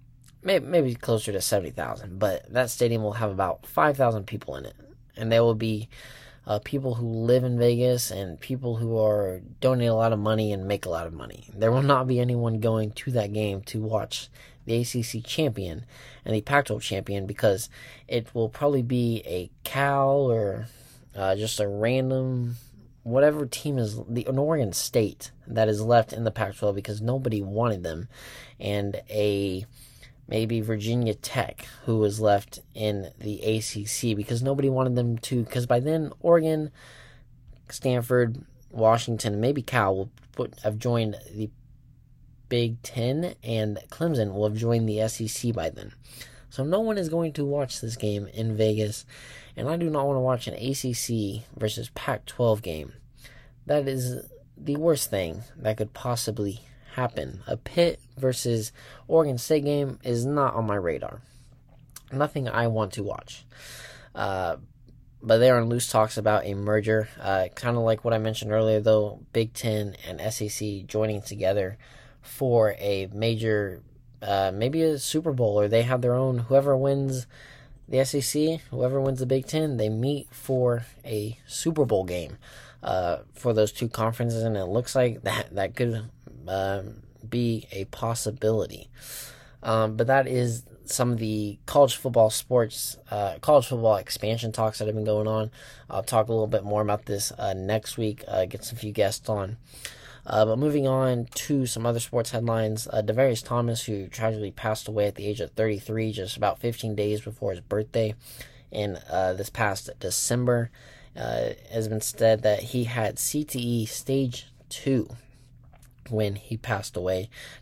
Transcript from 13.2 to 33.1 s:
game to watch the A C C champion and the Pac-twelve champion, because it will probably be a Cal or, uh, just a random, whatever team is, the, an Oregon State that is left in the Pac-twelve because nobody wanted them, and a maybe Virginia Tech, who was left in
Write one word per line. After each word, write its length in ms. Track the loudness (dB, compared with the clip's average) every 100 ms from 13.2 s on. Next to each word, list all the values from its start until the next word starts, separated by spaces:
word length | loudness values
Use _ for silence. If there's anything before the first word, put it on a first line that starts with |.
| 0
game 280 | -2 -2 -4
to 180 | -6 -6
watch 480 | -2 -2 -4 -8 -12 -18 -20 -14
the 120 | -2 0
A 80 | 0
C 180 | -2
C 180 | -4 -6
champion 640 | -6 -2 0 -2 -6 -8 -12 -18 -20 -12
and 100 | -4
the 80 | -2
Pac-twelve 400 | 2 2 2 -2
champion, 440 | -4 -4 -4 -4 -6
because 440 | 0 2 2 -2 -14 -20 -20 -6
it 260 | -4 -4
will 140 | -2 -2
probably 340 | 0 2 2
be 400 | 2 0 2 0 -4
a 240 | -6 -6 -12
Cal 640 | -8 -2 0 2 4 4 2
or, 360 | 2 0 -4 -8 -16 -20 -20 -16 -4
uh, 200 | 0 0
just 240 | 0 0
a 80 | -2
random, 880 | 0 2 2 2 0 0 -2 -2 -6 -12 -20 -20 -14
whatever 420 | -2 4 6 4 -2
team 320 | -6 -4 0
is, 200 | -2 -4 -6
the, 160 | -4 -2
an 120 | 0
Oregon 360 | 2 2 0
State 580 | -2 -2 2 0 -2 -16 -16 -4
that 220 | 2 2
is 120 | 2
left 300 | 4 4 4
in 120 | 0 -4
the 60 |
Pac-twelve 440 | -2 -2 -2 -2 -2
because 260 | -4 -4
nobody 400 | -2 -2 -2 -2
wanted 420 | -2 0 0 0
them, 240 | -4 -8 -10 -14 -20 -18 -20 -10
and 420 | -4 -2 -2 -6 -6
a 560 | 0 2 2 0 -4 -8 -14 -20 -20 -20 -20 -6
maybe 320 | -2 0 0
Virginia 540 | -2 -2 0 0 0
Tech, 520 | -2 -4 -4 -4 -6 -16 -10 -2
who 140 | 2
was 200 | 2 2
left 400 | 4 4 2 -14 -16 -4
in 340 | -2 -2 -6